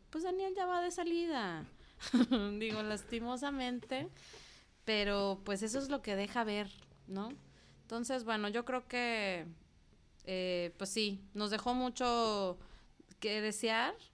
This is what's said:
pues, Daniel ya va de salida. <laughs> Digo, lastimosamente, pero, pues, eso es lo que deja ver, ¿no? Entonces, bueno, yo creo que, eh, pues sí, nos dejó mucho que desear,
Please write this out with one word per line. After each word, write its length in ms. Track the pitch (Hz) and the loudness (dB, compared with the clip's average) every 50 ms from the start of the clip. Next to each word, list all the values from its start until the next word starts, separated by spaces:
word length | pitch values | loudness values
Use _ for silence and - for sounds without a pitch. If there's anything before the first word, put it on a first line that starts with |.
| - - | -16 -8
pues, 120 | - 311 339 | -6 -2 -2
Daniel 300 | 370 370 381 392 381 370 | 0 0 0 0 0 0
ya 120 | 381 370 | 0 0
va 140 | 359 359 349 | 2 2 2
de 120 | 349 359 349 | 2 0 0
salida. 720 | 370 339 339 339 339 339 339 311 254 214 180 170 156 156 - - - - - - - | 0 0 2 2 2 2 2 0 0 0 -2 -2 -4 -6 -10 -14 -20 -20 -20 -16 -10
<laughs> 640 | - - - 240 240 - 262 220 202 202 208 208 | -6 4 6 6 6 8 6 2 4 2 -2 -2
Digo, 220 | 220 220 214 214 214 | -2 0 0 0 0
lastimosamente, 1300 | 214 214 202 214 - 233 226 233 240 254 240 285 277 277 269 254 247 247 240 - - 262 262 302 381 - - - - - - - - - - - - - - - | 0 -2 -2 -4 -4 -4 -2 -2 -2 -2 -2 -2 -2 -2 -2 -2 -2 -2 -4 -4 -4 -4 -4 -4 -6 -10 -14 -20 -18 -18 -18 -18 -20 -20 -20 -20 -20 -20 -10 -2
pero, 560 | - 220 208 202 202 202 202 196 196 196 196 196 | 2 2 4 4 4 4 4 4 2 2 0 -2
pues, 180 | 202 202 190 220 | -2 -2 0 0
eso 160 | 220 226 277 | 0 0 -2
es 100 | 277 269 | 0 0
lo 140 | 285 269 - | -2 -2 0
que 120 | 220 202 | 0 0
deja 280 | 196 202 202 - 247 226 | 0 0 -2 0 0 0
ver, 240 | 214 208 208 208 190 - - - - - - - | 0 0 0 -2 -4 -8 -16 -20 -20 -20 -20 -12
¿no? 240 | - 190 196 208 233 285 - - - - - - - - - - | -6 -4 -4 -4 -4 -8 -12 -16 -20 -20 -20 -20 -20 -20 -20 -12
Entonces, 420 | - 226 233 240 233 262 262 226 | -6 -4 -4 -2 0 -2 -2 0
bueno, 240 | 226 226 214 208 208 | 0 0 0 0 0
yo 140 | 208 240 240 | 0 -2 -2
creo 200 | - 254 254 247 | 0 -2 -2 -2
que, 600 | - 254 247 240 240 233 220 208 196 185 170 160 170 165 - - - - - - - - - - - - - - | -2 -2 0 0 0 0 0 0 0 -2 -2 -4 -8 -12 -16 -20 -20 -20 -20 -20 -20 -20 -20 -20 -20 -20 -16 -8
eh, 460 | - 190 185 185 185 180 175 175 170 170 - | -4 -2 0 0 2 2 2 0 -2 -4 -6
pues 120 | 202 196 | -6 -2
sí, 300 | - 226 214 208 196 196 - - - | 0 2 2 2 0 -4 -10 -10 -4
nos 160 | 208 208 202 | -2 -2 0
dejó 220 | 214 208 - 247 247 | 0 0 0 0 2
mucho 840 | 254 254 254 240 - 254 247 240 233 226 220 214 202 196 185 180 - - - - - - - - - - - - - | 2 2 0 0 0 2 4 4 4 4 4 4 2 2 0 0 -4 -10 -18 -18 -20 -20 -20 -20 -20 -20 -20 -14 -6
que 200 | - 214 208 214 | -2 -2 0 0
desear, 540 | 208 214 208 - - 226 220 226 240 311 427 - - - | 0 0 0 0 0 2 4 4 2 2 0 -6 -12 -20